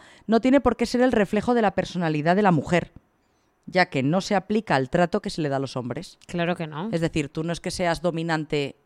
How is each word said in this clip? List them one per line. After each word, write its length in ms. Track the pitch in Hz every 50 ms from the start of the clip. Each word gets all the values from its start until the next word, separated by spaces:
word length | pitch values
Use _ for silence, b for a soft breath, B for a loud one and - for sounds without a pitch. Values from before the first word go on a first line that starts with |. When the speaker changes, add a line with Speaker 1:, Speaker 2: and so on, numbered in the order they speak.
| B B B B B
Speaker 1:
no 140 | - 214 226
tiene 200 | 196 262 269 285
por 160 | 226 247 226
qué 80 | - 240
ser 160 | - - 240
el 120 | 254 254 233
reflejo 420 | 226 202 - - 208 190 - 247
de 80 | 240 220
la 140 | 196 -
personalidad 580 | - 180 - - 180 175 160 151 151 147 165 180
de 80 | 196 208
la 80 | 190
mujer, 420 | 170 143 - - 180 170 165 - _ - _ _ _ _ _ _ _ _ _ _ _ _ _
ya 200 | - - 185 180
que 160 | - - 139 127
no 180 | 139 165 196
se 140 | - - 208
aplica 400 | 185 175 - 214 226 214 - 165
al 160 | 135 131 123
trato 320 | - 175 175 170 - 208 -
que 80 | 208
se 100 | - - 156
le 60 | 143
da 80 | 135
a 40 | 135
los 160 | 135 127 -
hombres. 420 | 131 120 123 120 147 185 - - _ _
Speaker 2:
Claro 300 | - - 175 170 170 175
que 100 | - 170
no. 220 | 151 143 147 180 226 202
Speaker 1:
Es 80 | 165
decir, 280 | 165 156 - 160 143 139
tú 160 | - 160 160
no 80 | 170 170
es 80 | -
que 100 | - 185
seas 320 | - - 185 170 165 147 165
dominante 720 | 180 160 165 165 170 160 156 151 - 160 147 139 131 - _ _